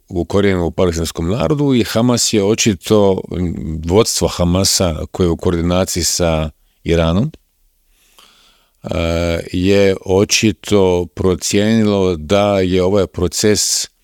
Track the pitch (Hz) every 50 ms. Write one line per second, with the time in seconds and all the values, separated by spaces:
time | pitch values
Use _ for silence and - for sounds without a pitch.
0 | _ _ 98 87 82 - - 101 98 101 95 90 85 80 76 - 95 90 82 82
1 | 82 78 - - 82 85 101 131 160 160 156 139 147 139 135 120 101 - - 110
2 | 117 123 123 113 - - - 107 98 101 110 - - 120 101 - - - 107 107
3 | 101 98 95 95 - - - 85 90 82 - - - 80 80 78 80 85 87 107
4 | 117 - - - 85 80 - - 87 87 87 92 98 - - - 98 85 78 78
5 | 78 - - - 92 85 85 82 - 92 87 85 82 87 90 92 95 - - 90
6 | 80 - - - 87 82 80 78 78 78 - _ _ _ _ _ _ 80 82 82
7 | 82 82 85 95 139 156 - - _ _ _ _ _ _ _ _ _ _ _ _
8 | _ _ _ - - _ _ _ _ _ _ _ _ _ _ _ - - - 85
9 | 85 82 82 82 85 85 82 85 87 - - 92 90 95 98 101 98 98 95 -
10 | - 95 92 95 107 - - - - 110 95 - - - 107 101 95 92 90 87
11 | 87 80 - - - 95 90 82 - - - 101 104 110 113 113 107 104 101 98
12 | 95 92 90 78 76 73 101 101 101 101 101 95 95 92 92 92 90 92 101 104
13 | 92 - - - 87 85 - - - 107 107 - - - - - - - _ _